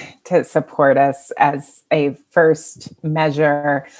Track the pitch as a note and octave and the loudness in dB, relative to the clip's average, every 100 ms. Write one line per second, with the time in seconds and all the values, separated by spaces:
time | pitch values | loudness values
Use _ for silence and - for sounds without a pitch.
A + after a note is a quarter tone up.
0 | - - - F3 B2 - - - C#3 C3+ | -16 -18 -2 -2 0 -4 -4 0 2 4
1 | C#3 C3+ - - C#3+ C#3+ - - - D#3 | 2 -2 -6 0 0 -2 -10 -14 -4 -2
2 | C#3+ C3+ _ F3 D#3+ D#3 - - - - | -2 -6 _ 2 2 2 -4 -18 -20 -12
3 | D#3 D#3+ D#3 C#3+ D3+ D3 D3 C#3 - | -6 -2 -2 0 0 0 -2 -4 -6